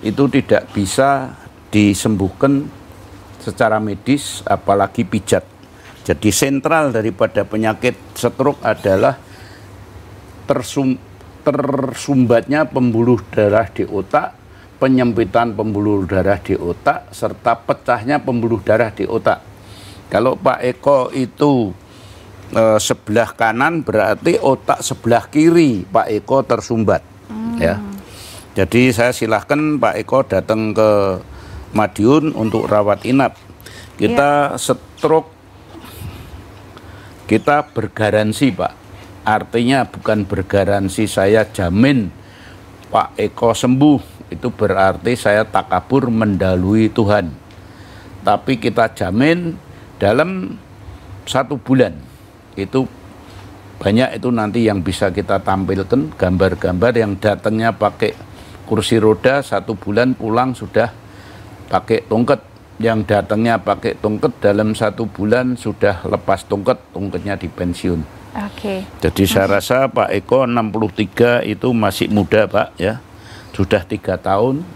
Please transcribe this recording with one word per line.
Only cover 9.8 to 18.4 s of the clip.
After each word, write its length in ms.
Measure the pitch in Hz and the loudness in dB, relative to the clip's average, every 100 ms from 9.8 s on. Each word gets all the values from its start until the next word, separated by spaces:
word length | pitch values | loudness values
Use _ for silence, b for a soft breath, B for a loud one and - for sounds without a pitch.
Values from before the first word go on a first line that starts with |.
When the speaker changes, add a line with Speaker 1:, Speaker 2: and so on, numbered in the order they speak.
| - - - - - - - | -20 -20 -20 -20 -20 -20 -4
Speaker 1:
tersum-, 480 | 131 120 - 131 127 - - - - 156 | -4 -2 -2 -2 -2 -8 -20 -20 -4 -2
tersumbatnya 1200 | 143 147 131 131 123 - 139 123 117 113 147 151 | -2 -2 -2 -4 -6 -2 2 4 4 2 0 0
pembuluh 560 | 139 123 113 117 120 - | 0 0 2 4 2 0
darah 400 | - 104 104 101 | 0 4 4 0
di 160 | - - | -4 -4
otak, 480 | 98 95 147 - - B B B - | -4 -2 -2 -2 -12 B B B -2
penyempitan 760 | 131 131 123 110 113 117 120 | 2 4 2 0 0 0 0
pembuluh 560 | 104 110 101 104 101 92 | -2 -4 0 0 0 0
darah 320 | 95 92 98 | 0 0 -2
di 160 | - 101 | -2 -4
otak, 560 | 85 87 - 151 - | -4 -2 -2 -2 -6
serta 400 | - 107 95 120 | -8 -8 -4 -2
pecahnya 640 | 117 - 139 - 117 113 147 | -2 -2 -6 -2 -2 0 -2
pembuluh 480 | - 120 | -2 -2